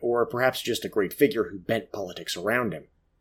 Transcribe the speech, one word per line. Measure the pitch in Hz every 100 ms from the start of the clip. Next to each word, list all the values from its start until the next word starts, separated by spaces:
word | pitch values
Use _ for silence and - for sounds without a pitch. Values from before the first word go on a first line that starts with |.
or | 120 120 117
perhaps | 120 127 -
just | - 113 95
a |
great | 107 90
figure | - 139 113 101
who | 98
bent | 87 113 -
politics | 104 90 87 85 90
around | 98 120 113
him, | 78 - _ _ _